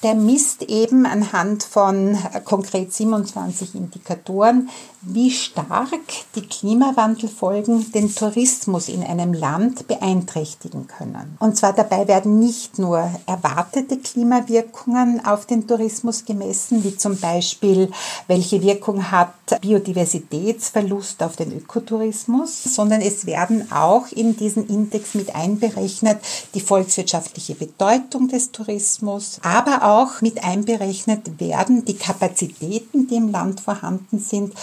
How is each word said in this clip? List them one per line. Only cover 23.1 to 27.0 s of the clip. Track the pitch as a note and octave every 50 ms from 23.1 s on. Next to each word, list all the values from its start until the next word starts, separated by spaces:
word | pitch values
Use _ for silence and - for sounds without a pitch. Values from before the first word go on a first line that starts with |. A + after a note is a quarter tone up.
| G3+ - -
werden | F3+ D#3+ D#3 F3 F#3+ A3+ A3 - - -
auch | D3+ D#3 E3 G3+ B3 B3+ - -
in | A3+ A3+ A#3 A3
diesen | A3 G#3+ G#3+ G#3 A3 G3+ G#3
Index | G3+ G#3 G#3+ G#3 - G#3 G#3 - -
mit | G3+ G3 G3+ -
einberechnet | D#3 D#3+ F#3 G#3 G#3 A#3+ A3+ - G3 G3 F#3+ G3 - A3 G#3+ G#3 G#3+ - - - - - - -
die | G3
volkswirtschaftliche | G3 - G3+ F#3+ F#3+ F#3 - -